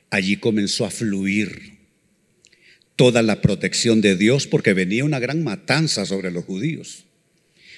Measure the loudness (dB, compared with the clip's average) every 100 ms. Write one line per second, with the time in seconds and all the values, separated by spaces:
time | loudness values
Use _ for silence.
0 | -6 -2 0 0 0 0 0 -2 -4 -4
1 | -4 -2 -2 -2 -2 -8 -20 -20 _ _
2 | _ _ _ _ _ _ _ _ _ 2
3 | 4 4 2 2 0 0 -2 -2 2 4
4 | 4 4 4 2 0 0 2 2 0 0
5 | 0 -2 -2 -4 -4 -4 -2 0 0 -2
6 | -4 -4 -4 -6 -8 -6 -6 -6 -12 -20
7 | _ _ _ _ _ _ -20